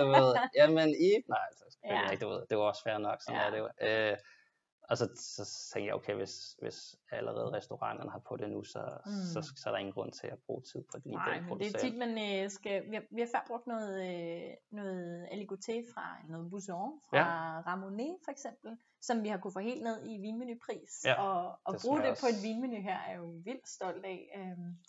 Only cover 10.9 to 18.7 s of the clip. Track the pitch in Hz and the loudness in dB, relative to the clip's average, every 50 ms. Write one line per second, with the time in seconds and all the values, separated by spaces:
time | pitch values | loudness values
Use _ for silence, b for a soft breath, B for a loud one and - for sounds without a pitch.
10.9 | - - - - - - 175 - 170 170 175 175 - 190 196 214 208 214 - 254 | -10 -10 -8 -4 -2 0 0 0 0 0 -2 -4 -4 -2 -2 -2 0 0 0 0
11.9 | 226 240 240 233 226 220 214 208 202 190 196 202 196 - - 208 202 190 - 202 | 0 -2 -2 -2 -2 -2 0 0 0 0 0 -2 -4 -8 -4 -2 -2 -2 -2 -2
12.9 | 214 214 214 - 208 226 233 233 240 - - - 233 233 233 247 - 220 214 202 | -6 -6 -6 -6 -4 -2 -2 0 0 -2 -2 -2 -6 -6 -4 -4 -4 -4 -4 -4
13.9 | 190 190 185 180 180 175 170 165 170 170 - - - - _ _ 208 208 202 190 | -4 -2 -2 -2 -4 -4 -4 -4 -6 -6 -8 -10 -12 -16 _ _ -12 -8 -6 -4
14.9 | 185 180 175 170 170 170 175 - - 208 202 196 196 196 - - 226 233 233 233 | -4 -4 -6 -6 -8 -8 -8 -8 -8 -8 -6 -6 -8 -8 -6 -6 -4 -6 -6 -8
15.9 | - 226 - 175 170 - - 151 165 165 170 175 185 202 190 196 175 175 196 262 | -10 -10 -10 -10 -10 -12 -12 -12 -10 -8 -8 -8 -8 -10 -8 -6 -4 -4 -4 -6
16.9 | 311 294 - _ - 139 160 170 170 165 165 165 160 160 170 175 180 190 190 196 | -6 -10 -8 _ 4 4 4 4 2 -2 -4 -4 -6 -6 -4 -4 -4 -4 -4 -6
17.9 | 196 214 254 311 359 370 - - 285 - - 233 226 - - 214 | -6 -4 -4 -4 -6 -8 -10 -10 -10 -10 -10 -12 -14 -12 -14 -14